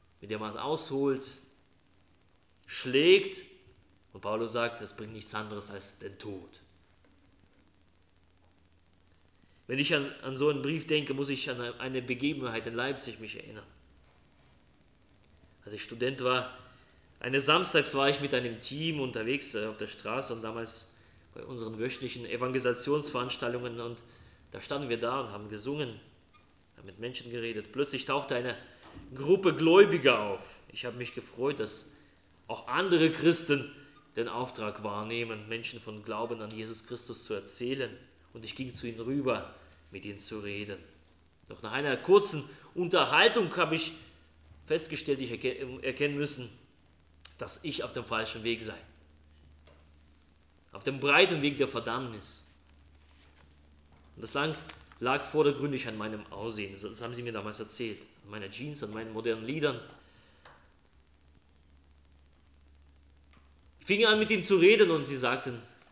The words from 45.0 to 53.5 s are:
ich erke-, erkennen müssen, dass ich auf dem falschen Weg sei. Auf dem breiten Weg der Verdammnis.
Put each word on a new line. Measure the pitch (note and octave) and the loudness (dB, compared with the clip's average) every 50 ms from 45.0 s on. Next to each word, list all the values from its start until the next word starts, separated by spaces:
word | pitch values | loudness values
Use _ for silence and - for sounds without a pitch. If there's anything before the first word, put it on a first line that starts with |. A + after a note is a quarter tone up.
| - - C#3 C3 | 0 0 0 0
ich | C3 A#2 | 0 -4
erke-, | A#2 G#2+ A#2+ B2+ B2 - C3+ B2+ B2+ C3+ - | -6 -2 -2 -2 -2 -2 -6 -10 -10 -6 -6
erkennen | C3 B2+ C3 C#3+ D3 D3 | -6 -2 0 0 0 0
müssen, | C#3+ D3 C#3+ - - B2+ A2 - - - - _ _ - - - - _ - - - - - - - | 0 0 0 0 -2 -4 -8 -14 -18 -20 -20 _ _ -20 -20 -20 -20 _ -20 -14 -10 -10 -10 -8 -6
dass | A#2+ - - - - | -4 -2 -2 -2 -2
ich | D#3+ C3+ - - | -4 -4 -4 -4
auf | - | -4
dem | - B2+ A#2 | -6 -8 -6
falschen | - A#2 A2 A2 A2 - A#2 G#2+ | -2 -2 -2 -2 -4 -6 -4 -2
Weg | A#2 A#2 A2+ | -2 -2 -2
sei. | A2+ G#2+ F#2+ - - - - - - - - - - - - - - - - - - - - - - - - - - - - - _ _ _ _ _ _ _ _ _ _ | -4 -8 -10 -12 -16 -20 -20 -20 -20 -20 -20 -20 -20 -20 -20 -20 -20 -20 -20 -20 -20 -20 -20 -20 -20 -20 -20 -20 -20 -20 -20 -20 _ _ _ _ _ _ _ _ _ _
Auf | - G2+ - | -18 -8 -6
dem | C3+ C3+ C3+ | -6 -4 -2
breiten | C3 C#3+ C#3+ E3 G3 F#3 F3 D#3 | 2 4 6 8 8 6 4 2
Weg | C#3 D3 C#3 C3+ | 0 0 2 2
der | C#3 B2+ | 0 0
Verdammnis. | - A#2 A2+ A#2 A2+ B2+ C3 B2 A2+ G#2 - - - - - - - - _ - - - - - - - - - - - - - - - - - | 0 -4 -4 -2 -4 -4 -4 -8 -10 -10 -10 -10 -10 -10 -14 -18 -20 -20 _ -20 -20 -20 -20 -20 -20 -20 -20 -20 -20 -20 -20 -20 -20 -20 -20 -20